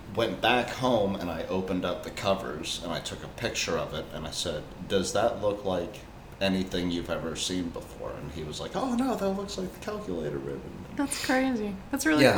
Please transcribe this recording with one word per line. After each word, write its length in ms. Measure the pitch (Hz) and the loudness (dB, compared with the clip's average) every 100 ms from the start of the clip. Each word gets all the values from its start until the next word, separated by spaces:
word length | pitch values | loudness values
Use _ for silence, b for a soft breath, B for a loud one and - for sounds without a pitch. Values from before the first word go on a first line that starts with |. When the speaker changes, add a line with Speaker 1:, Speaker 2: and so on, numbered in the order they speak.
| - 104 | -6 0
Speaker 1:
went 260 | 107 92 | 2 4
back 280 | 110 123 117 | 4 4 2
home 460 | - 127 117 98 98 | 2 4 4 4 2
and 160 | 87 | -2
I 120 | 80 82 | -2 0
opened 360 | 95 92 90 90 | 0 0 0 0
up 180 | 90 | -2
the 80 | - | -6
covers 720 | - 101 95 62 76 82 - | -2 2 2 0 -6 -4 -4
and 80 | 87 | -4
I 80 | 71 | -4
took 240 | - 95 | -4 -8
a 40 | - | -10
picture 500 | - 113 - - 80 | -4 -2 -2 0 0
of 160 | 73 78 | 0 -4
it 100 | - | -6
and 140 | 76 76 | -8 -6
I 40 | |
said, 320 | - 87 78 - - 90 | -4 -2 -4 -6 -10 2
"Does 260 | 98 92 | 2 4
that 280 | 104 113 98 | 4 4 4
look 240 | 104 98 95 | 0 2 0
like 300 | 90 85 - - - - - | 0 -2 -8 -14 -16 -14 0
anything 520 | 98 92 92 90 87 | 2 2 2 0 0
you've 180 | 85 85 | 0 0
ever 260 | 78 80 76 | -2 -2 -2
seen 340 | - 92 85 | -2 0 -2
before?" 420 | 82 - - - 73 | -6 -10 -10 -8 -8
And 100 | 71 | -8
he 100 | 80 | -8
was 160 | 76 - | -6 -6
like, 160 | - - | -4 -2
"Oh, 180 | 262 | 0
no, 220 | 240 262 208 | 2 2 2
that 140 | 196 | 2
looks 280 | 196 196 - | 0 -4 -4
like 160 | 185 | -6
the 60 | - | -6
calculator 580 | - 208 - 85 76 71 | -6 -6 -4 -2 -2 -4
ribbon." 240 | 67 139 - - - - | -6 -8 -8 -12 -8 -2
Speaker 2:
That's 300 | 277 - - | -2 -2 2
crazy. 500 | 262 262 233 208 190 - | 4 4 0 -2 -6 -6
That's 140 | 277 320 | 0 4
really 160 | 302 | 8
Speaker 1:
Yeah, 100 | 254 | 8